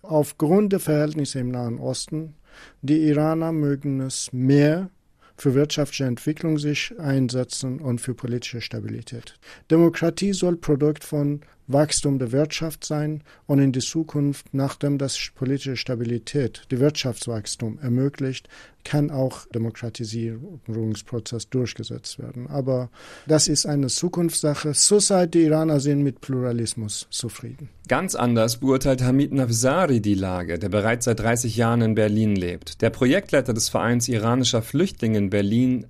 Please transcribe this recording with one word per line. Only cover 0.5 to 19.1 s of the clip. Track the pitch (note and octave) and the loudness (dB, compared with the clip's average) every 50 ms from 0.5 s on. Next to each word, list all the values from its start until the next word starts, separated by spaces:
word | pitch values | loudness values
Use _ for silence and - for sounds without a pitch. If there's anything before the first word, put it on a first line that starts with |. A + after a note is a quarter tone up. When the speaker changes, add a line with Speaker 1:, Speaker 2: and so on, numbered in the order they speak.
| F3+ G3+ G#3+ G3+ G3 | 6 4 4 4 0
Speaker 1:
der | F#3 | 0
Verhältnisse | - - D#3 D3 D3+ D3+ D3+ D#3 C#3+ - - C3+ | 0 0 2 2 2 0 -2 -4 -4 -4 -4 -4
im | B2 B2 | -4 -4
Nahen | B2 B2 A#2+ A#2 A#2 - | -4 -4 -6 -6 -6 -6
Osten, | B2+ C3 C3 - - - D#3+ D#3 D#3+ D#3 D3+ - _ _ - - - - - _ - | -6 -6 -6 -6 -8 -8 -8 -8 -8 -10 -14 -20 _ _ -20 -20 -20 -20 -18 _ -2
die | C3 D3+ D#3+ D#3 D3+ | 0 2 2 4 4
Iraner | D3 D3 D3+ D#3 D#3+ D#3+ D#3+ E3 E3 | 4 4 2 2 2 0 -2 -2 0
mögen | D#3 D3 C#3+ C#3+ C#3 C#3 C#3+ C3+ C3+ C3 | 0 0 0 0 -2 -2 -4 -2 -2 -4
es | C3+ - - - - - | -4 -6 -8 -8 -6 -4
mehr, | B2 B2+ C3 C#3 C#3+ D3 D3 D#3 F3 G3 F#3 - _ _ _ _ _ _ - _ | 0 4 6 6 8 8 6 4 2 -2 -6 -10 _ _ _ _ _ _ -20 _
für | - - C#3+ B2 | -2 0 2 4
wirtschaftliche | C#3 D3 D3 - - D3 - - - C#3 | 4 2 2 0 -2 -2 -2 -2 -4 -2
Entwicklung | B2+ A#2+ A2+ - D3+ D#3 - - E3 D#3 D3+ | -2 -2 -2 -4 -4 -4 -2 -2 -2 -2 0
sich | D3 D3 D3 C#3+ - - - A#3 | 0 -2 -2 -2 -4 -8 -10 -6
einsetzen | D#3+ C#3 C3+ C3+ C3 A#2+ A#2+ B2+ B2 - - - - C3 B2+ - | -2 0 2 2 2 0 0 -2 -4 -4 -6 -8 -6 -6 -8 -6
und | D#3 B2+ A#2+ A#2+ - | -4 -4 -4 -4 -4
für | - A#2+ | -6 -8
politische | - - A#2+ A#2+ B2 B2 - - A#2+ | -6 -6 -6 -6 -6 -6 -8 -10 -10
Stabilität. | - - - A2 G#2 G#2+ G#2+ A#2 A2+ - - A#2 - - - _ _ - - - - _ | -10 -8 -10 -8 -8 -8 -10 -10 -12 -12 -14 -16 -16 -18 -20 _ _ -20 -20 -20 0 _
Demokratie | D#3+ E3 E3+ E3+ E3 - E3+ E3+ E3 - - G3+ G3 | 6 6 6 6 4 2 0 -2 0 0 -2 -2 0
soll | F3+ F#3 F3+ F3 | 0 0 0 0
Produkt | E3+ - - D3+ C3+ D3 D3+ D3+ D3 - | -2 0 0 0 2 2 0 0 -2 -8
von | - D3+ D3 C#3+ C#3+ D3 D3 - - _ _ _ - | -6 -4 -2 0 -2 -2 -4 -8 -16 _ _ _ 0
Wachstum | B2+ C#3 D3+ D3+ - - - D3 C#3 C3 | 2 2 2 2 0 -2 0 0 0 0
der | B2+ A2+ A#2+ | -2 0 0
Wirtschaft | C#3 D#3 D3+ - - D#3+ D#3+ D3+ - - | 0 0 0 -2 -6 -6 -6 -8 -10 -8
sein | - D#3 D3+ D3+ D3+ D#3 D3+ - - - - _ | -6 -4 -4 -2 -4 -6 -8 -10 -16 -20 -20 _
und | - D3 C#3 | 0 4 4
in | C#3 C#3 B2 | 4 4 2
die | C3 | 0
Zukunft, | B2 - - D#3+ D#3+ D#3 - D3+ C#3+ C#3+ C#3 - - - - | -4 -2 -4 -4 -4 -2 -2 -2 -2 -2 -2 -4 -10 -8 -4
nachdem | C3+ C3+ C3+ - - - C#3+ C#3+ | -2 -2 -2 -4 -4 -2 -2 0
das | C#3 C#3 C3 - - - - - | -2 -2 -4 -4 -6 -8 -10 -8
politische | - C3+ B2+ C#3 C3+ - C3+ C3 | -6 -4 -2 -2 -2 -4 -6 -6
Stabilität, | A2+ - - B2+ A2+ A#2+ A2+ A#2+ A#2 - - - D3 C3+ G#2+ - - - - | -6 -6 -6 -4 -4 -2 -4 -4 -4 -6 -4 -2 -2 -2 -2 -4 -8 -8 -6
die | C3+ A#2+ | -2 2
Wirtschaftswachstum | C3 D3+ D3+ - - C3 A2+ - - B2 A#2 A2 G2+ - - - A#2 A2 A2 - - | 2 2 2 0 -4 -6 -6 -6 -6 -6 -6 -6 -6 -8 -8 -6 -6 -6 -6 -6 -2
ermöglicht, | B2 A#2+ B2 C3+ C#3 C#3 - C#3 C3 C3 - - - - - - - _ _ _ | 0 0 2 2 0 -2 -4 -6 -6 -6 -8 -12 -18 -20 -20 -20 -20 _ _ _
kann | - - D3 D3 D3 | -2 0 0 0 0